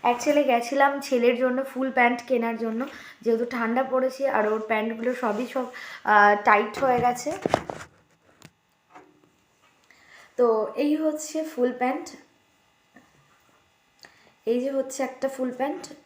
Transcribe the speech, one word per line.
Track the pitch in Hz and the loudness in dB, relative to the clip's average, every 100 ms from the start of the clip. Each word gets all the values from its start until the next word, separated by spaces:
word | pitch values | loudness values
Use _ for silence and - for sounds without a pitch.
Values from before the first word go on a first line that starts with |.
Actually | 240 240 302 294 | 0 0 2 2
গেছিলাম | 262 240 240 277 277 277 | 4 2 0 2 2 2
ছেলের | - 254 240 240 | -2 2 4 4
জন্য | 254 247 | 0 0
ফুল | 269 254 262 | -4 -4 -2
প্যান্ট | 254 240 247 - | 2 2 2 -2
কেনার | 247 226 226 | 0 0 -2
জন্য, | 226 220 285 - - - | -4 -4 -6 -10 -20 -6
যেহেতু | 226 226 240 | -2 0 -2
ঠান্ডা | 247 226 247 | -2 0 0
পড়েছে | 262 254 262 262 277 | 0 0 0 -2 0
আর | 214 214 | 2 2
ওর | 220 | -2
প্যান্টগুলো | 214 220 226 226 233 | -2 -2 -2 -4 -4
সবই | 247 226 208 247 | -2 -2 -2 -4
সব, | 269 247 - - - | -6 -6 -12 -16 -6
আহ, | - 208 208 208 | 4 6 8 6
টাইট | 214 214 220 - | 4 4 2 -2
হয়ে | 269 247 | 0 2
গেছে। | 247 247 294 359 - - - - - _ _ _ _ _ - _ _ _ _ - - _ _ _ _ _ _ _ _ _ _ - - - | 0 -2 -6 -4 0 0 -2 -14 -18 _ _ _ _ _ -20 _ _ _ _ -20 -20 _ _ _ _ _ _ _ _ _ _ -20 -10 2
তো | 240 220 214 - | 4 4 0 -2
এই | 294 302 | 0 2
হচ্ছে | 311 302 - 311 | 0 -2 -6 -6
ফুল | 311 - 247 | -6 0 -2
প্যান্ট, | 247 254 302 320 - _ _ _ _ _ _ _ - _ _ _ _ _ _ _ _ _ _ - _ _ _ - | 0 -4 -4 -8 -18 _ _ _ _ _ _ _ -20 _ _ _ _ _ _ _ _ _ _ -20 _ _ _ -2
এই | 247 | -2
যে | 269 | -2
হচ্ছে | 269 262 - | -4 -4 -6
একটা | 262 - 269 | -8 -4 -6
ফুল | 269 254 | -4 -6
প্যান্ট। | 247 269 370 - - | -4 -6 -6 -12 -20